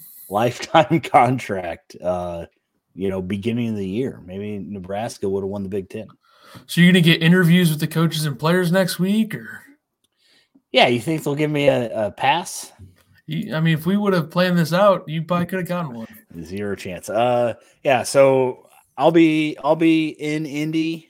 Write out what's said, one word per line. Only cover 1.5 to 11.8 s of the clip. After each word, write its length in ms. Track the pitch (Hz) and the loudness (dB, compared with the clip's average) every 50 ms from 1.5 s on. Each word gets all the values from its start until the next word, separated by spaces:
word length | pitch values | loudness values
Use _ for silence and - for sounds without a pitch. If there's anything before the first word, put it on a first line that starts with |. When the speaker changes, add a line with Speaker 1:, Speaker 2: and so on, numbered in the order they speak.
| 101 92 87 82 78 - _ - - - | -6 -6 -6 -8 -10 -10 _ -20 -18 -6
Speaker 1:
uh, 440 | - 90 90 90 90 87 85 85 82 - _ _ _ _ _ _ _ _ _ | -4 -4 -2 -2 -4 -6 -8 -10 -10 -12 _ _ _ _ _ _ _ _ _
you 140 | 85 95 98 | -6 -4 -4
know, 140 | 95 95 | -4 -4
beginning 460 | 92 92 104 98 98 113 113 123 117 113 | -4 -4 -6 -4 -2 -2 -2 -2 -2 -2
of 80 | 110 | -4
the 100 | 101 98 92 | -4 -4 -4
year. 320 | 98 120 139 110 - - 85 | -4 -4 -4 -4 -6 -10 -16
Maybe 340 | 90 92 98 104 104 104 98 | -14 -12 -10 -10 -8 -10 -10
Nebraska 720 | 85 - 101 98 87 92 98 104 117 120 - - 104 98 | -10 -10 -12 -12 -10 -8 -8 -6 -6 -8 -8 -6 -4 -4
would 140 | 98 98 98 | -2 -2 -4
have 60 | 95 | -6
won 120 | 101 101 | -6 -8
the 60 | 98 92 | -8 -6
Big 200 | 208 143 92 - | -6 -8 -8 -10
Ten. 180 | - 110 98 - - _ _ _ _ _ _ - - - - | -12 -14 -14 -16 -20 _ _ _ _ _ _ -20 -20 -20 -16
Speaker 2:
So 140 | - - 170 | -6 0 4
you're 100 | 175 180 | 4 6
gonna 120 | 185 185 | 6 6
get 200 | 156 170 165 - | 6 4 4 4
interviews 480 | 165 165 180 185 180 160 170 180 180 160 | 4 4 6 6 6 6 4 4 4 2
with 80 | 156 147 | 2 -2
the 80 | 160 | -4
coaches 400 | 147 - 160 165 156 - 156 156 | -4 0 0 0 0 -2 -4 -6
and 100 | 147 127 | -6 -6
players 360 | - 151 160 175 185 180 165 | -2 0 0 2 2 2 2
next 260 | 180 190 185 185 - - | 2 2 0 0 -2 -2
week, 360 | 180 190 208 220 214 214 - | -2 0 0 0 0 -2 -4
or? 240 | - - - - - - - _ _ _ _ _ _ _ _ _ _ _ _ _ _ _ _ _ _ _ _ | -10 -12 -16 -18 -20 -20 -20 _ _ _ _ _ _ _ _ _ _ _ _ _ _ _ _ _ _ _ _
Speaker 1:
Yeah, 160 | - 254 202 127 | 2 4 4 4
you 120 | 123 123 | 2 0
think 220 | 104 160 156 151 | -2 -2 -4 -2
they'll 140 | - 151 139 | -2 -4 -2
give 160 | 147 151 151 | 0 -2 0
me 160 | 151 143 143 139 | 0 2 4 4
a, 380 | 135 127 | 4 2